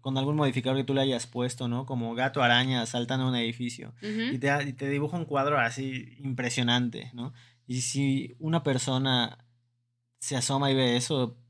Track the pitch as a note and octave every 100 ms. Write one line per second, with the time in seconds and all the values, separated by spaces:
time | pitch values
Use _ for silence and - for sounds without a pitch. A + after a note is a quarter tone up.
0 | C3+ C3 C3+ D3+ C#3+ B2+ A#2+ C3+ C3+ C3+
1 | C3+ B2 - B2 B2 - B2 A#2+ C3+ B2+
2 | A#2 A#2 C3 C#3 B2 A#2+ C3 B2+ A2+ B2
3 | A#2+ C3 B2+ B2 A2+ A#2 B2 A#2+ G#2+ -
4 | G#3 G#3+ A#3 B2+ C#3 C#3+ C#3+ B2 C#3 C#3+
5 | D3 E3+ D#3+ C#3 C#3 D3 A#2 A#2+ C3+ C3
6 | A2+ - C#3 B2 B2 B2+ A#2+ B2 B2 -
7 | B2+ A#2+ B2 - - _ - B2+ B2 C3+
8 | C#3 C3+ B2 - D#3 E3 D3+ B2+ - C3
9 | C3+ B2+ A2+ - _ _ _ _ _ _
10 | _ _ - C3 A#2+ C3+ C#3 C3+ B2+ A#2+
11 | B2 C#3+ A#2+ -